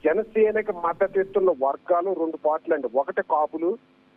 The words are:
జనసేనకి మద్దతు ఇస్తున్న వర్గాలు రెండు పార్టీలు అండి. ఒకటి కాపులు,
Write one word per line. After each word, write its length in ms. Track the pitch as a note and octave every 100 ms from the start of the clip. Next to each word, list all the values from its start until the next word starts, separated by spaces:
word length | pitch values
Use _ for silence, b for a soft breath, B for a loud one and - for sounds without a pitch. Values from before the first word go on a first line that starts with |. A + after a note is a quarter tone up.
జనసేనకి 680 | D3+ F#3 G#3+ A3 G#3+ G#3+ G#3+
మద్దతు 480 | F3 E3+ - G3 -
ఇస్తున్న 300 | F#3+ G#3 F#3
వర్గాలు 600 | C#3+ C3+ C#3+ - F3 F#3+
రెండు 240 | F3 D#3+ D#3
పార్టీలు 380 | D3+ D#3 E3
అండి. 240 | D#3 B2+ B2
ఒకటి 240 | C#3 F#3+
కాపులు, 560 | - D3+ D3 D#3+ E3+ A#3 _ _ _